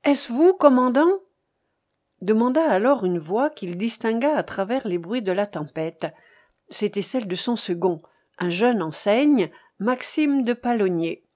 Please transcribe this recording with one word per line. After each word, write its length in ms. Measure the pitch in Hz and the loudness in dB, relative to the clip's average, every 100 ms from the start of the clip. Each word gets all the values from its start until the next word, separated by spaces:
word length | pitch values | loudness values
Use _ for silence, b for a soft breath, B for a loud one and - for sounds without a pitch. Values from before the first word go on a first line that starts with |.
« 0 | |
Est-ce 280 | 302 277 - | 2 0 -2
vous, 220 | 240 349 | 4 4
commandant ? » 640 | 370 294 254 254 247 339 392 _ _ _ _ _ _ _ _ _ _ | 6 6 6 2 2 2 0 _ _ _ _ _ _ _ _ _ _
demanda 420 | 185 220 247 269 320 | 0 2 2 2 2
alors 340 | 190 240 262 | 2 2 0
une 160 | 185 175 | 0 -2
voix 300 | 151 214 294 | -2 -2 -2
qu'il 280 | 302 180 175 | -4 -10 -6
distingua 600 | 226 - 226 226 277 285 | -6 -4 -2 0 0 0
à 60 | |
travers 440 | 180 - 196 262 226 | -4 -6 -4 -4 -2
les 100 | 175 | -6
bruits 260 | 165 247 | -4 -4
de 100 | 190 | -2
la 120 | 185 202 | -2 -2
tempête. 640 | 185 151 - 160 - 156 b b b b _ _ | -6 -8 -6 -8 -6 -10 b b b b _ _
C'était 320 | - 208 208 | -6 -4 -4
celle 260 | 196 262 208 | -4 -6 -6
de 80 | 175 | -6
son 220 | - 233 | -4 -4
second, 440 | - 175 185 160 b b b - | -4 -2 -2 -2 b b b -6
un 120 | 175 | -4
jeune 320 | 175 240 226 | 0 0 2
enseigne, 680 | 160 156 202 220 294 262 156 b b _ | -2 -4 0 2 4 4 0 b b _
Maxime 640 | 208 247 - - 302 277 | -4 -2 -4 -2 0 2
de 100 | 240 | 0
Palonnier. 720 | 240 240 233 190 170 165 - _ | -2 -2 0 0 0 -2 -6 _